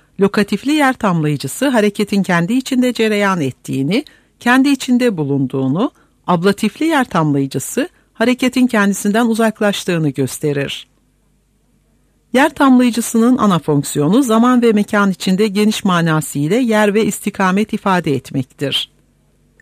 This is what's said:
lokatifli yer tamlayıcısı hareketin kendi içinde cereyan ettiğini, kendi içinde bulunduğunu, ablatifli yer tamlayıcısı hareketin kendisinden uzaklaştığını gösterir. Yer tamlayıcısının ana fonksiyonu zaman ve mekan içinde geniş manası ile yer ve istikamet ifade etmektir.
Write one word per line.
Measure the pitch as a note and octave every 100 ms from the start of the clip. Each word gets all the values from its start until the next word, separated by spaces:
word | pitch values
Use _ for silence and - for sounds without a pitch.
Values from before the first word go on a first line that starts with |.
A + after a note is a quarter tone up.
| _ -
lokatifli | G3 - G3+ G3+ C4
yer | D#4 C4+
tamlayıcısı | B3+ G3+ E3+ D3+ D3 C3+ - C#4+
hareketin | B3 G#3 G3+ G3+ G3
kendi | F#3+ E3+ E3+
içinde | B3+ - B3+ B3+
cereyan | A3+ A3 G#3 G3+ F3+
ettiğini, | C3+ - - C3+ C#3 A3+ - _ _ _
kendi | A#3+ C4 C#4
içinde | C#4 - B3 B3 F3
bulunduğunu, | C#3 C#3 C3 C3+ C3 D#3 C#4 _ _ _ -
ablatifli | F3+ F#3+ F#3+ G#3+ - D#4+
yer | D4
tamlayıcısı | A#3+ F3+ D3+ C#3 C#3 C#3+ - - E4 _ _
hareketin | - A3+ B3+ B3+ B3+ B3
kendisinden | G#3+ G3+ F#3+ G#3 G#3+ A#3
uzaklaştığını | A3 A3+ - G#3 - - E3+ D3+
gösterir. | C3+ C3 - D3+ C#3+ C#3 - - _ _ _ _ _ _ _ _ _ _ _ _ _ _
Yer | B3 D4+
tamlayıcısının | - C#4 B3 B3 A3+ - A3+ A#3 B3+
ana | G#3 E3+
fonksiyonu | - D3 C#3+ D3 D3 A#3
zaman | B3+ A3+ B3 B3
ve | A#3
mekan | G#3 G3+ G#3 G3
içinde | F3+ F#3+ F#3 A3
geniş | G3 G#3+ -
manası | G3 F3 E3+ D#3 - C#3+
ile | D3 A3+
yer | A#3+ G#3+ G#3
ve | G3+
istikamet | G#3+ - G#3 - F#3 F#3+ A3
ifade | G#3 G3+ F3+ E3
etmektir. | C3 - C#3 - - C#3 - - _ _ _ _ _ _ _